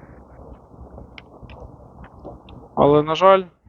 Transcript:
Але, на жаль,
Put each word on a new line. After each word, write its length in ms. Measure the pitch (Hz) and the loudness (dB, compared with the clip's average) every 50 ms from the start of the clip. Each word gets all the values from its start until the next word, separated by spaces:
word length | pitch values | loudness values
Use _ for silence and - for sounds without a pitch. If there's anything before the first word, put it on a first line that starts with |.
| - - - - - - - - - - - - - _ - - - - - - - - - - - - - - - - - - - - - - - - - - - - - - - - - - - - - - - - _ | -20 -20 -20 -20 -20 -20 -20 -20 -20 -20 -20 -20 -20 _ -20 -20 -20 -20 -20 -20 -20 -20 -20 -20 -20 -20 -20 -20 -20 -20 -20 -20 -20 -20 -20 -20 -20 -20 -20 -20 -20 -20 -20 -20 -20 -20 -20 -20 -20 -20 -20 -20 -20 -10 _
Але, 280 | - - 143 147 151 147 | 0 2 2 4 2 2
на 120 | 156 160 | 0 -2
жаль, 280 | 156 180 190 196 190 185 175 _ _ _ | 2 4 4 4 4 2 -4 _ _ _